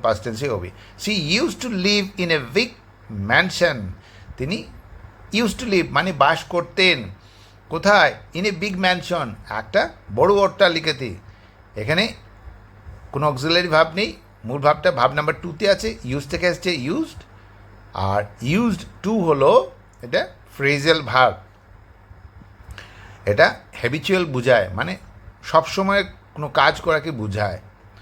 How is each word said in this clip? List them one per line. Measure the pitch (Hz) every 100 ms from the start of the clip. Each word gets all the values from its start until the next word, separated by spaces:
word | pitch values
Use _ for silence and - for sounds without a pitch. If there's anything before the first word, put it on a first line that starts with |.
পাস্ট | 113 104
টেন্সই | 120 110 139
হবে। | 101 90 - - -
She | - 214 151 202
used | 330 -
to | 254 190 196
live | 208 196 -
in | 175 156
a | 120 165
big | 233 - - - - 107 98
mansion. | 139 185 - 175 127 92 87 - - - -
তিনি | 131 208 - - - - - - - 208
used | 226 -
to | 240
live | 190 143
মানে | 135 185
বাস | 143 139 160
করতেন। | - 175 175 - 185 147 95 95 - - - - -
কোথায়? | 160 202 208 147 107 -
In | 165 208
a | 170
big | 208 185 185
mansion, | 180 - 175 127 101 - 107
একটা | - 202 330 - -
বড় | 104 175 202 190
অট্টালিকাতে। | 147 185 165 156 135 123 92 - - - - - 110
এখানে | 107 165 226 - - - - - - - - - -
কোনো | 139 151
অক্সিলারি | 131 151 170 175
ভার্ব | 156 160
নেই, | 170 226 - - -
মূল | 110 139 147
ভার্বটা | 147 185
ভার্ব | 135 131 147
নাম্বার | 151 156
টুতে | 175 151 202
আছে, | 196 220 226
ইউজ | 123 139 143
থেকে | 170 180
আসছে | 175 185
ইউজড, | 160 127 247 320 - - - - - - - -
আর | 95 98 101 104 - 120
ইউজড | 185 233 180 - -
টু | 196 220 170
হলো | 139 139 240 - - - - 120
এটা | 175 359 - - -
ফ্রেজাল | 139 147 151 160
ভার্ব। | 123 127 123 92 - - - - - - - - - - - - - - - - - - -
এটা | 104 180 - - -
হ্যাবিচুয়াল | 120 151 131 185
বোঝায়, | 170 127 123 117 92 95
মানে | 156 185 - - - -
সবসময় | - 160 160 190 190 202 190 - -
কোনো | - 147
কাজ | 151 143 151
করাকে | 170 156 156
বোঝায় | 131 107 101 101 87 - - - -